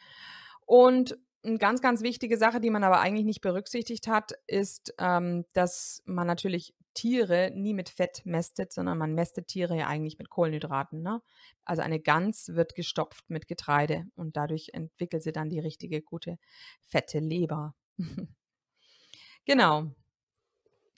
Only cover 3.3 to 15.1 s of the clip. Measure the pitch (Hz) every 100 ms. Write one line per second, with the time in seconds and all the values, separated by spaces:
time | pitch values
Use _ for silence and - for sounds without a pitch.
3.3 | 214 196 180 202 240 233 226 226 220 214
4.3 | - - 196 196 - - - 180 175 175
5.3 | 175 170 190 180 - - - - 180 175
6.3 | 170 196 175 - _ _ - 233 247 196
7.3 | 175 185 190 202 202 180 - 180 - 190
8.3 | 170 170 - 185 - 180 165 156 160 170
9.3 | - 175 190 175 165 147 151 156 151 -
10.3 | - 165 156 151 135 - 156 170 226 -
11.3 | _ - _ - 165 - 160 156 156 196
12.3 | - - 165 165 - 160 - 156 - -
13.3 | 160 - 170 - 147 151 156 180 - 160
14.3 | 151 147 160 - - 160 - 175